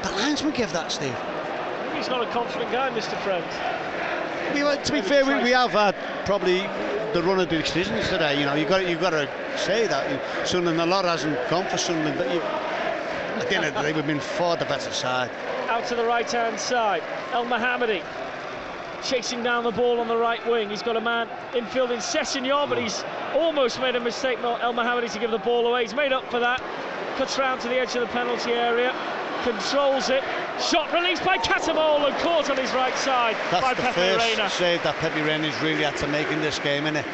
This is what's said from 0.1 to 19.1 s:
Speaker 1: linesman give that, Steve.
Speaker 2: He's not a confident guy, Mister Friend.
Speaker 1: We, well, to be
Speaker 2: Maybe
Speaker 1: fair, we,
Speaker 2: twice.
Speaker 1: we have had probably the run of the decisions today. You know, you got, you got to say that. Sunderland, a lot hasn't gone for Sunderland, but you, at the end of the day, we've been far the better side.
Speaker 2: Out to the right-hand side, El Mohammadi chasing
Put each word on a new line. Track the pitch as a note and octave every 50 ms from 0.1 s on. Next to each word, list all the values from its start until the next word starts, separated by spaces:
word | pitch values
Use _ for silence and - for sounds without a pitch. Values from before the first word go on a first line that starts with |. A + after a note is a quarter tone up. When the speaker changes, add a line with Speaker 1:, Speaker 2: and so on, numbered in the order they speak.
Speaker 1:
linesman | F3 F#3+ A3 C#4+ D4+ - - D4+ C4
give | - A#3 F#3+ D#3
that, | E3+ D#3 -
Steve. | - - D3+ C3+ A#2+ G#2+ - - - - - - - - - - - - - - -
Speaker 2:
He's | D4+ B3+ -
not | B3+ B3
a | A#3 F#3+
confident | - A#3 A#3+ - - - A#3 G#3+
guy, | - A#3+ C4+ C4
Mister | A#3+ A3+ G#3 - A3+ F3+
Friend. | - G3+ F#3+ F3 D#3+ - - - - - - - - - - - - - - - - - - - - - -
Speaker 1:
We, | C#4+ C#4+
well, | D4 C#4+ C#4+
to | - -
be | C4+ D4
Speaker 2:
Maybe | C#4 -
Speaker 1:
fair, | C#4+ C#4+ C4+
we, | C4+ C#4
Speaker 2:
twice. | C#4 A#3
Speaker 1:
we | A#3+
have | B3 B3+ B3 A3+
had | E3 G#3 G#3 G3+ F3+ - - - - - -
probably | - G3 G3+ F#3 F#3 F3+ F#3 G3+ G#3 - - - - - - - - -
the | E3+ E3
run | F3+ F#3+ F#3
of | F3+ D#3+
the | E3 D#3+
decisions | D3 - - D#3 F#3 G3+ A3+ A3 - -
today. | F#3+ F#3 E3 D3 C#3+ C#3+
You | D3
know, | C#3 C#3+
you | D3+ D#3
got, | D3 F#3 F#3+ F#3+ F3+
you | F3 D#3+
got | E3+ F#3
to | D#3+ D#3 C#3+ C3 - - - - - -
say | - - F#3 A3+ A#3 F#3+
that. | D#3+ C3+ D3 E3 C#3+ - - - - - - -
Sunderland, | F3+ F3+ F3 E3+ D#3+ E3
a | E3+
lot | E3+ F#3 G3 F#3
hasn't | F3 E3+ D#3+ C3+ D#3 D3 C3 - -
gone | E3 F3 G3 -
for | - E3
Sunderland, | - - F3 D#3+ D#3 D3+ C#3 B2+
but | C3+ - F3
you, | E3+
at | D3+ - - - - - - - - - - - - - - - - - - A3 - -
the | F#3+
end | F#3 D#3
of | D3+ C#3
the | -
day, | C#3+ D3 D#3
we've | D#3 D3+ C#3+
been | D#3 C#3+
far | C3 - - - E3+ F3 E3+ D#3+
the | D3
better | C3+ C#3+ C3 - -
side. | - - - B2+ B2+ B2+ B2+ A#2 - - - - - - - -
Speaker 2:
Out | A#3 A#3 A3 B3+
to | B3
the | A#3 A#3
right-hand | A3+ A#3+ A#3 A#3 A#3 - A#3+ A#3 A3+ A3 G#3+
side, | - - B3+ B3 A3+ G#3+ F#3+ E3 D3+ - - - - - -
El | A#3+ A#3+
Mohammadi | A#3+ B3 A3+ A3+ B3+ B3 B3 B3 A3+ G#3+ F3 D3+ - - - - - - - - - - - - - - - - - - - -
chasing | -